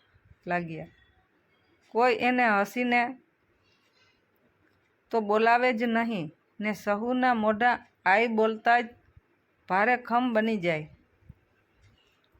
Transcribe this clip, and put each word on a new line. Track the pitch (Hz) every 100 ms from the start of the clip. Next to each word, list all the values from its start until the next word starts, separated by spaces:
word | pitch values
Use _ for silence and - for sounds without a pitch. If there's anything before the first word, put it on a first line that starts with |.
| _ _ _ _ -
લાગ્યા. | 175 170 160 165 _ _ _ _ _ _ _ _ _ _
કોઈ | 226 247
એને | - 247 247 240
હસીને | 202 202 247 247 240 240 262 _ _ _ _ _ _ _ _ _ _ _ _ _ _ _ _ _ _ _
તો | 233
બોલાવે | 208 214 226 240 254
જ | 220
નહીં | 240 226 233 214 156 - _ -
ને | 208
સહુના | 208 208 202 240 254 254
મોઢા | 233 214 214 240 240 - _ 180
આઈ | 202 240
બોલતા | 220 220 220 233 240
જ | 233 - _ _ _ _ _ _ -
ભારે | 185 220 247
ખમ | 240 233 254
બની | 220 220 214
જાય. | 170 156 156 - _ _ - - _ _ _ _ _ _ _ _ _